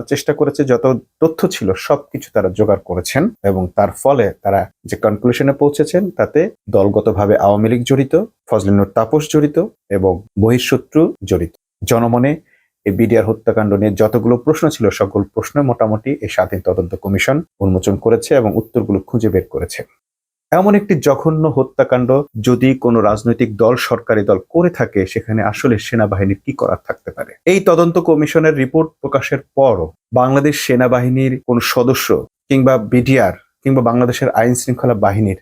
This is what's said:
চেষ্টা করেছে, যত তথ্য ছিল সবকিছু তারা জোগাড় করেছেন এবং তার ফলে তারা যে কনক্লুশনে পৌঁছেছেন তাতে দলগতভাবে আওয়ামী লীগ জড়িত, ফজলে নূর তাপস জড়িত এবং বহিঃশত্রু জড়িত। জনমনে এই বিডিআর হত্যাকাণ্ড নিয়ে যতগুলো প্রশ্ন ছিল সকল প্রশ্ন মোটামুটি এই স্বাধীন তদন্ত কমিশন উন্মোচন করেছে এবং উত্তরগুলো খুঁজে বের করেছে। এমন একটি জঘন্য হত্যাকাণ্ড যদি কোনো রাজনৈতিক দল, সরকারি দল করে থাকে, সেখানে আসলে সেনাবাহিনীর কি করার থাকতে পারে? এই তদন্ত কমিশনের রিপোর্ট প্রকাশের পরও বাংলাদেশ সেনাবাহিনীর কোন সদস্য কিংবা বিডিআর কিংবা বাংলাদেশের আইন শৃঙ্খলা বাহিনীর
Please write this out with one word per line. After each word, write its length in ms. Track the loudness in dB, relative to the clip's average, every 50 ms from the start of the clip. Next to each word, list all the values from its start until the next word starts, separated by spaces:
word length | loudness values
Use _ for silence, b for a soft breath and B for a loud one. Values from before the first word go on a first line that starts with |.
| 0 -4
চেষ্টা 240 | -6 -4 -2 -4 -2
করেছে, 300 | 0 -2 -2 0 -2 0
যত 360 | 0 2 2 2 0 0 0 -6 _ _ _
তথ্য 280 | -2 0 0 -2 -4
ছিল 260 | -4 -4 -4 -4 -4 -4
সবকিছু 560 | -4 -2 -4 -4 -4 -4 _ -14 -14 -14 -4 _
তারা 160 | -2 -2 -2
জোগাড় 300 | 0 0 2 2 0 -2 -2
করেছেন 440 | -6 -8 -6 -6 -4 -2 -2 -2 -2 -4 _ -4
এবং 240 | -2 -2 -2 -4 -4 -2
তার 140 | -2 -2 -2 -2 -2 0
ফলে 300 | 0 2 2 0 -2 -2 -4 _
তারা 260 | -2 0 0 -2 -4 _ _ _
যে 100 | -12 -10
কনক্লুশনে 580 | -2 -2 -2 -2 0 0 0 0 2 0 -2 0
পৌঁছেছেন 580 | 2 0 0 0 0 -4 0 0 -2 -2 -2
তাতে 380 | -2 -4 -4 0 0 -2 -2 -2 -6 _ _ -2
দলগতভাবে 680 | 0 2 2 2 0 0 0 0 0 0 0 2 2
আওয়ামী 320 | 2 4 2 2 2 2 0
লীগ 140 | 0 -2 0
জড়িত, 380 | 0 0 0 0 0 0 -2 -2 -2 _ _ _ -4
ফজলে 220 | -2 0 2 2
নূর 160 | 2 2 2 2 0
তাপস 320 | -2 0 0 0 -2 -2 0
জড়িত 360 | 0 0 0 2 0 -2 -4 -4 -8 _ _ _
এবং 320 | -4 0 0 0 0 -2 -8 -10 _ 0
বহিঃশত্রু 720 | 2 2 2 2 0 0 -2 -2 -2 _ 0 2 2 2 -2 -8 -4
জড়িত। 280 | -2 -2 -2 -2 -6 -10 _ _ _ _ _ -2
জনমনে 540 | 0 0 2 2 2 0 2 0 0 -2 -4 -8 _ _ _ _ _ _ _ _
এই 60 | -4
বিডিআর 340 | 0 0 2 2 4 2 2
হত্যাকাণ্ড 480 | 0 -2 -2 -2 -2 0 0 0 0 0
নিয়ে 180 | 0 0 0
যতগুলো 460 | 2 2 0 2 2 0 2 2 0
প্রশ্ন 320 | 0 0 -2 0 0 0 -2
ছিল 200 | -2 0 -2 -2
সকল 340 | 0 0 -4 -2 0 -2 -4
প্রশ্ন 380 | -2 _ -8 -8 -4 -4 -2
মোটামুটি 500 | 0 0 0 0 0 0 0 -2 -4 -6 -6 -6
এই 80 | -8 -6
স্বাধীন 320 | -2 -2 -2 -2 -4 -4
তদন্ত 340 | -2 -2 -2 -2 -2 -4 -6
কমিশন 460 | -8 -4 -2 -2 0 0 0 -2 -2 -4 -6 _ _
উন্মোচন 360 | 0 0 0 2 0 0 -2
করেছে 400 | 0 2 0 0 0 0 0 0
এবং 200 | 2 2 2 -2
উত্তরগুলো 440 | -2 -6 -2 _ -4 -2 0 -2 -4
খুঁজে 300 | -4 -4 -4 -2 -2 0
বের 180 | 0 -2 -4 -4
করেছে। 340 | -8 -8 -8 -8 -10 -14 -14 -16 _ _ _ _ _ _ _ _ _ _ _ _ 0
এমন 220 | 2 2 4 2
একটি 200 | 2 2 0 -2 0
জঘন্য 480 | 2 0 0 2 0 -2 0 2 0
হত্যাকাণ্ড 760 | 0 0 0 -2 -2 0 -2 0 0 2 0 2 2 0 0 0 -4 _ -4
যদি 340 | 0 0 2 2 2 2 0
কোনো 260 | 2 0 2 2 4
রাজনৈতিক 560 | 2 2 0 0 0 -2 0 0 0 -2 0
দল, 180 | 0 2 2 2
সরকারি 480 | 0 -2 -4 -4 -4 -2 -2 0 0 2
দল 160 | 2 0 0 -2 _
করে 200 | -2 0 0 0
থাকে, 380 | 0 -2 -4 -2 0 -2 -4
সেখানে 360 | -2 -4 -8 -6 -4 -4 -2 -2
আসলে 360 | -2 -4 -2 0 0 0 0
সেনাবাহিনীর 580 | -2 -4 -2 0 0 0 0 -2 0 -2 -2 -4 _
কি 80 | -10 -6
করার 220 | -4 -2 -2 -2 -4 _
থাকতে 240 | -12 -12 -12 _ -16
পারে? 220 | -12 -12 -14 -14 -14 _ _
এই 140 | 0 0 2
তদন্ত 380 | 2 2 4 4 2 2 2
কমিশনের 580 | 0 2 2 2 2 2 0 0 2 2 2 2
রিপোর্ট 360 | 2 -2 0 0 0 -2 -2 -6 _
প্রকাশের 380 | -10 -4 -4 -2 -2 -2 -6 -6 -8 _ _
পরও 360 | 2 2 2 2 0 -4 -6 -10 _ _ _ 0
বাংলাদেশ 460 | 0 2 2 2 2 2 0 -2 -2
সেনাবাহিনীর 800 | -2 0 0 2 2 2 2 0 0 0 0 0 0 0 -2 -4 -2
কোন 120 | 0 0 0
সদস্য 640 | 0 0 0 0 2 2 0 0 0 -2 -2 -2 -2 -8 _ _ _ _
কিংবা 280 | 0 2 4 2 2
বিডিআর 560 | 2 0 0 0 0 2 2 2 2 2 0 -2 -6 _ _ _ _ _
কিংবা 180 | 0 0 2
বাংলাদেশের 480 | 2 2 2 2 0 0 0 -2 -2 -2
আইন 260 | 0 2 2 2 0
শৃঙ্খলা 380 | -2 -2 -4 -4 -2 0 0 0
বাহিনীর 440 | 2 0 0 2 0 0 0 -2 -6